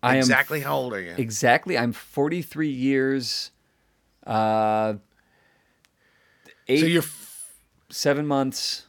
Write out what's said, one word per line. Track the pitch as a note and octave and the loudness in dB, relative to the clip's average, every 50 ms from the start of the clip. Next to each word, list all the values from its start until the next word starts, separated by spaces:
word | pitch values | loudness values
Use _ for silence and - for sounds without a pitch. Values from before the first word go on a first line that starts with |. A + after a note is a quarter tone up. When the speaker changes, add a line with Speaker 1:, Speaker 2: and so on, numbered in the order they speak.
| - | 2
Speaker 1:
I | B2 B2+ | 2 2
am | C3+ | 4
Speaker 2:
Exactly | C3 B2+ C3 C3 C#3 - D3+ D#3 | 4 4 4 2 2 0 -2 -4
how | C#3 C#3 C#3+ | -4 -2 -2
old | C#3 C3 B2+ A2 | -2 -2 -4 -6
are | G2 | -6
you? | F#2 F2 E2+ | -8 -8 -6
Speaker 1:
Exactly. | - C3 A2+ G#2+ - - B2 B2 E3 - F#3+ F3+ | -6 -6 -4 -4 0 4 4 4 4 2 0 -2
I'm | C3 A#2 A#2+ A2+ | 0 0 0 -2
forty-three | - - - - - C#3 D3+ E3 F3+ D#3 - - D3+ D#3 D3+ | -6 -10 -10 -2 -2 0 0 0 -4 -6 -8 -6 -4 -4 -4
years, | C#3 B2+ B2+ C3+ C#3 C3+ C3 C3+ C3+ C3+ B2 A#2+ - - - - _ _ _ _ _ _ _ _ _ _ _ _ _ _ _ | -2 -2 0 2 2 2 2 2 0 -2 -2 -4 -6 -6 -6 -8 _ _ _ _ _ _ _ _ _ _ _ _ _ _ _
uh, | - A2 A2 A2 A2 A2 A2 A2 A2 G#2+ A2 A2 A2 G#2+ G#2 _ _ _ _ _ _ _ _ _ _ _ _ _ _ _ _ _ _ _ _ _ _ _ _ _ _ _ _ _ - - _ _ - | -4 -2 0 2 2 2 2 2 2 2 2 0 0 -2 -6 _ _ _ _ _ _ _ _ _ _ _ _ _ _ _ _ _ _ _ _ _ _ _ _ _ _ _ _ _ -20 -20 _ _ 0
eight, | B2+ D3 | 2 4
Speaker 2:
So | D#3+ | 4
you're | E3 E3+ E3+ D3+ | 4 4 2 2
f- | - - - - - - - - - - _ _ _ _ _ _ _ | 0 -8 -16 -18 -20 -20 -20 -20 -20 -20 _ _ _ _ _ _ _
Speaker 1:
seven | - - - D3 C#3+ C#3 D3+ | -10 -2 0 0 0 0 0
months. | D3 C#3+ C#3 C3+ C3 C3 - - - - - - | 0 0 0 0 0 -2 -4 -6 -6 -6 -8 -10